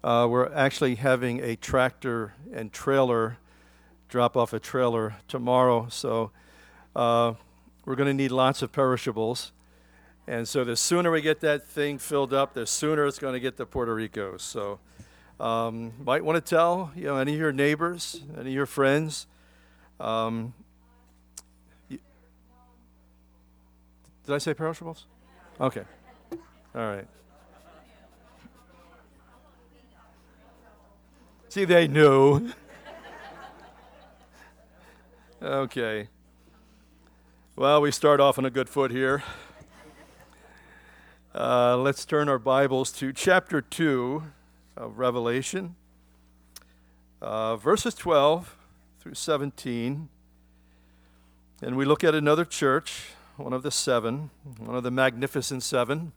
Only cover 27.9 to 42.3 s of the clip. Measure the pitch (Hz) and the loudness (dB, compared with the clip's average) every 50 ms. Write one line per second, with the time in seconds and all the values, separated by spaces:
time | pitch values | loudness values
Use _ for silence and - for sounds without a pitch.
27.9 | - - - _ _ _ - - - - - - _ - - _ - - - - | -20 -20 -20 _ _ _ -20 -20 -20 -20 -20 -20 _ -20 -20 _ -20 -20 -20 -20
28.9 | - - _ _ _ _ _ _ - - _ - _ _ _ _ _ - - _ | -20 -20 _ _ _ _ _ _ -20 -20 _ -20 _ _ _ _ _ -20 -20 _
29.9 | _ - - _ _ _ _ _ _ _ - - - - - - - _ _ _ | _ -20 -20 _ _ _ _ _ _ _ -20 -20 -20 -20 -20 -20 -20 _ _ _
30.9 | _ _ _ _ _ _ - _ - _ - - - 196 196 170 175 170 165 151 | _ _ _ _ _ _ -20 _ -20 _ -20 -10 -4 -2 4 8 8 8 8 6
31.9 | 139 156 151 143 139 135 135 143 143 147 233 240 - - - - - - - - | 8 8 10 10 10 10 8 8 8 6 2 -2 -10 -14 -20 -20 -20 -20 -20 -20
32.9 | - - - - - - - - - - - - - - - - - - - - | -20 -20 -20 -20 -20 -20 -20 -20 -20 -20 -20 -20 -20 -20 -20 -20 -20 -20 -20 -20
33.9 | - - - - - _ - _ _ - - - _ - - _ _ - - - | -20 -20 -20 -20 -20 _ -20 _ _ -20 -20 -20 _ -20 -20 _ _ -20 -20 -20
34.9 | - - - - - - - - - - - - 139 135 135 123 - 131 117 113 | -20 -20 -20 -20 -20 -20 -20 -20 -18 -12 -8 -4 -4 -4 -4 -4 -4 -4 -4 -4
35.9 | 107 107 104 - _ _ _ _ _ _ _ - _ _ _ _ _ _ _ _ | -4 -6 -8 -10 _ _ _ _ _ _ _ -20 _ _ _ _ _ _ _ _
36.9 | _ _ _ - _ _ _ _ _ _ _ _ _ - 127 139 147 151 147 147 | _ _ _ -20 _ _ _ _ _ _ _ _ _ 0 4 4 6 6 4 2
37.9 | 127 - - 147 147 139 143 139 127 - 131 131 123 135 127 - - 143 135 127 | 0 4 6 6 8 8 6 6 4 2 -2 -2 -2 -2 -4 -2 0 0 0 0
38.9 | 117 131 135 131 135 139 - - - - - - - - - _ - - - - | 0 0 0 0 0 -2 -4 -10 -16 -16 -18 -20 -20 -20 -20 _ -20 -20 -20 -20
39.9 | - - - - - - - _ - - - - - - - - - - - - | -20 -20 -20 -20 -20 -20 -20 _ -20 -20 -20 -20 -20 -20 -20 -20 -20 -20 -20 -20
40.9 | - - - - - _ _ _ _ - - 123 123 123 123 123 123 123 131 139 | -20 -20 -20 -20 -20 _ _ _ _ -4 -2 0 2 4 4 4 2 2 0 0
41.9 | 143 - - - 160 151 147 147 | -2 -2 -6 -2 0 0 2 0